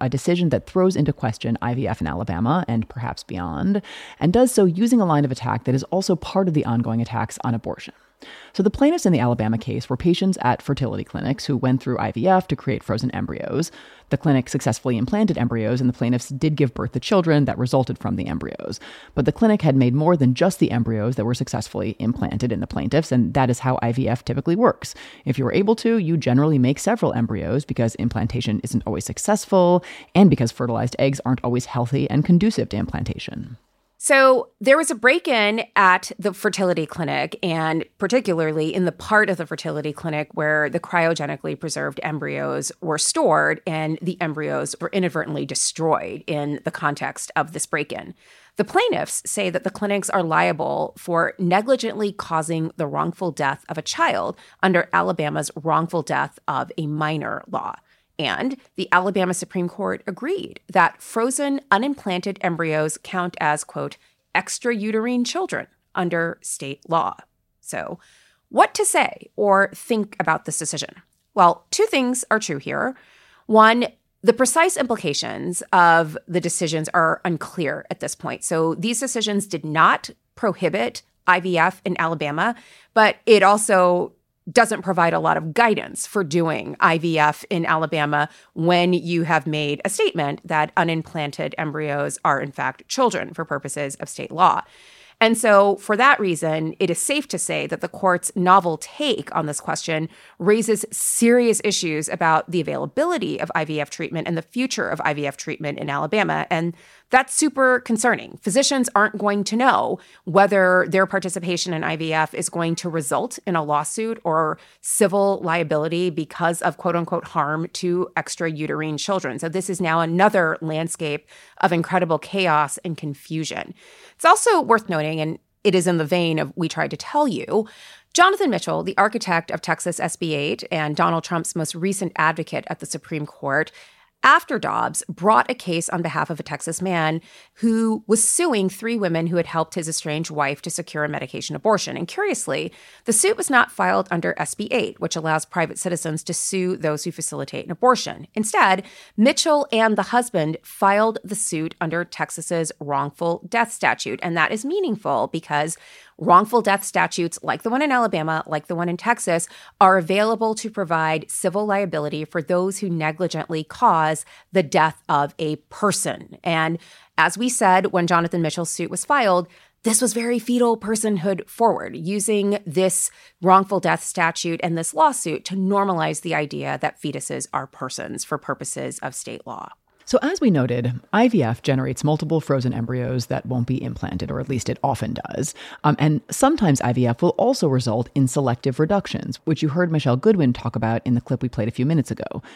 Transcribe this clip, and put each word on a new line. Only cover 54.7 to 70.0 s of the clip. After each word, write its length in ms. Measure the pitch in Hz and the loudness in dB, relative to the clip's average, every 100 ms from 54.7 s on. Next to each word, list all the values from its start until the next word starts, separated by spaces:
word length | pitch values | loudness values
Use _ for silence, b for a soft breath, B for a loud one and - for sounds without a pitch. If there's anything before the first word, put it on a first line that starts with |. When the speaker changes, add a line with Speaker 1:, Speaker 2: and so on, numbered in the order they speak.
| 170 - | 2 2
Speaker 2:
Alabama's 580 | 175 180 170 147 156 147 - | 0 0 -2 -2 -4 -6 -6
wrongful 460 | 156 156 165 170 | 0 0 0 -4
death 380 | - 139 143 - - | -2 -2 -4 -6 -6
of 240 | 135 127 - | -4 -4 -6
a 120 | 151 | -4
minor 560 | 151 156 156 139 - - | -2 -2 -2 -6 -8 -8
law. 280 | - - - _ _ _ - | -8 -8 -12 _ _ _ -6
And 380 | 139 - 262 269 b - | -4 -2 -4 -6 b -8
the 120 | 190 | 2
Alabama 420 | 175 190 196 180 | 4 4 0 0
Supreme 340 | 180 180 190 175 | -2 -4 -4 -4
Court 360 | - 190 185 - | -4 -6 -6 -8
agreed 540 | 180 277 392 - - - | -8 -6 -6 -8 -16 -2
that 300 | - 170 - | 4 4 2
frozen, 580 | - 226 240 262 285 277 - | -8 -2 -2 0 -2 -2 0
unimplanted 640 | 202 269 277 208 180 196 196 | 0 0 -4 -4 -4 -4 -4
embryos 580 | 180 165 165 156 - - | -4 -2 -2 0 -2 -4
count 340 | - 185 180 - | -8 -6 -6 -4
as, 240 | 156 151 | -2 -2
quote, 340 | - 151 143 - _ _ _ 175 | -4 -8 -8 -10 _ _ _ -2
"extrauterine 880 | 185 - 240 226 214 220 233 247 240 | -2 -4 -2 -2 -2 -2 0 0 -2
children" 400 | 339 381 135 - _ _ - | -2 -4 -6 -10 _ _ -4
under 420 | 175 170 165 - | -2 0 -2 -6
state 440 | - - 139 143 - | -10 -10 -10 -12 -2
law. 280 | 160 92 - - _ _ _ | -2 -2 -6 -18 _ _ _
So, 360 | - 95 78 - b b b b _ | -12 -10 -8 -12 b b b b _
what 260 | 226 415 - | 2 2 2
to 100 | 403 | 0
say 460 | 330 247 - - - | 0 0 -4 -14 -2
or 360 | 208 196 196 | 4 4 2
think 440 | 190 - 226 | -2 -4 -2